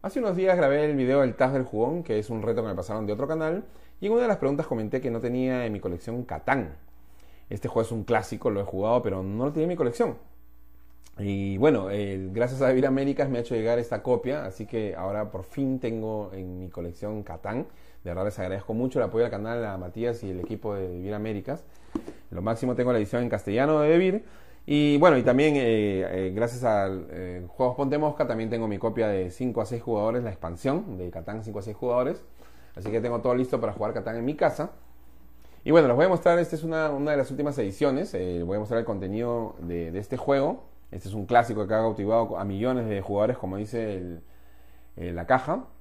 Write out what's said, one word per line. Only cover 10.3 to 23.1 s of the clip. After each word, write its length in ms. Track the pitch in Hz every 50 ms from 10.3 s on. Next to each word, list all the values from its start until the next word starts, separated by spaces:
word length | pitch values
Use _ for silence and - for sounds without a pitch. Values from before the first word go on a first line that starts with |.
| - - - - - - - - - - - - - - - - - -
Y 380 | 101 101 98 98 98 98 98
bueno, 340 | 95 123 156 147 107 95 95
eh, 380 | 101 104 104 98 95 95 95 92
gracias 320 | 95 110 120 123 131 131 135
a 80 | 127
Vir 160 | 131 127 139
Américas 420 | 135 131 135 139 139 135 - 143 135
me 80 | 131
ha 40 | 120
hecho 120 | 117 - 123
llegar 240 | 113 110 113 120
esta 240 | 120 117 - 120 107
copia, 420 | - 127 123 117 - 123 139 151 139
así 220 | 98 - - 107
que 300 | - - 113 107 101 82
ahora 340 | 82 90 98 101 104 - -
por 140 | - 92 87
fin 360 | - - - 139 131 135 127
tengo 520 | - 113 117 113 110 110 110 107 104 92 95
en 240 | 95 92 90 90
mi 120 | 90 92 87
colección 520 | - 90 85 87 82 - - 104 107 107
Catán. 460 | 98 - 82 - - 101 107 127 - - - - - - - - -
De 60 | 87
verdad 160 | 87 90 95
les 140 | 104 - -
agradezco 340 | 95 92 95 101 - - 110
mucho 240 | 113 127 131 -
el 80 | 135 117
apoyo 200 | 95 - 113 120
al 60 | 117
canal, 320 | - 101 104 113 120 120 113
a 140 | 104 98
Matías 460 | 92 90 90 - 113 117 120 117 113 107
y 80 | 98
el 80 | 92 90
equipo 340 | 87 - 110 101 - 110 101
de 260 | 98 95 90 87 87
Vir 140 | 90 98 104
Américas. 500 | 104 107 110 107 101 - - 143 175 - - - - - - - - - - - - - -
Lo 100 | 87 87
máximo, 320 | 92 110 117 113 - 127 123
tengo 180 | 117 123 127
la 60 | 123
edición 240 | 113 104 98